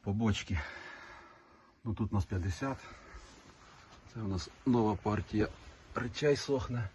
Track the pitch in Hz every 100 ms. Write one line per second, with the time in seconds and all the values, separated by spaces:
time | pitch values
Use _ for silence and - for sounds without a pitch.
0 | 107 104 113 95 - 85 76 - - -
1 | - - - - - - - _ 117 98
2 | 107 104 - 95 90 82 269 - - -
3 | - - - - - - - - - -
4 | - 117 104 92 - - 135 120 107 107
5 | 107 107 - 107 107 - - - - -
6 | 120 - 147 143 - 135 98 120 101